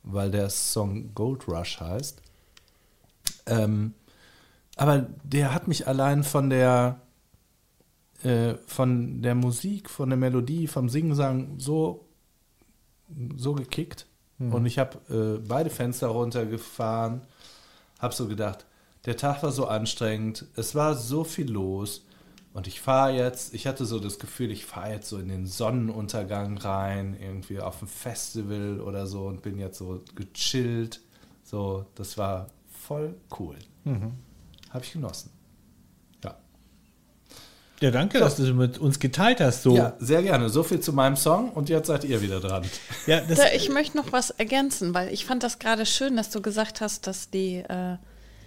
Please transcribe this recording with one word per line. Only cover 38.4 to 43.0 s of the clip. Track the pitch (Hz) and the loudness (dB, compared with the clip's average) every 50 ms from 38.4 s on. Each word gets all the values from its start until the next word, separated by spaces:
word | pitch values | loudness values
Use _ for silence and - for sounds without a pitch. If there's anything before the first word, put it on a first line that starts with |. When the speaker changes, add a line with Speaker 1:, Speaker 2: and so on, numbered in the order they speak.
| 135 | 4
Speaker 2:
das | 131 127 | 4 6
mit | 123 127 123 123 | 6 4 4 2
uns | - 156 139 135 - | 2 2 2 4 4
geteilt | - 131 127 156 190 233 247 - | 0 0 2 4 6 6 6 6
hast. | 165 127 120 - - | 4 4 4 6 6
So. | 131 123 | 8 8
Speaker 1:
Ja, | 120 117 113 - - | 8 8 4 0 -4
sehr | 117 120 151 156 | 2 4 4 4
gerne. | 180 196 165 131 120 113 | 6 6 4 4 4 4
So | 107 151 160 | 4 2 2
viel | - 185 160 | 4 0 0
zu | - - 143 | 0 0 4
meinem | 135 131 135 139 | 6 6 6 4
Song | 139 - 156 165 196 247 254 | 4 4 4 4 4 4 0
und | - 156 147 147 | -2 -4 0 2
jetzt | 165 156 156 | 2 2 2
seid | - 151 143 - | 2 0 0 2
ihr | 139 127 107 | 0 0 0
wieder | 101 98 95 95 | 2 0 -2 -2
dran. | 92 95 95 95 87 90 - - - - - - | -2 0 -2 -2 -2 -4 -8 -8 -12 -12 -12 -8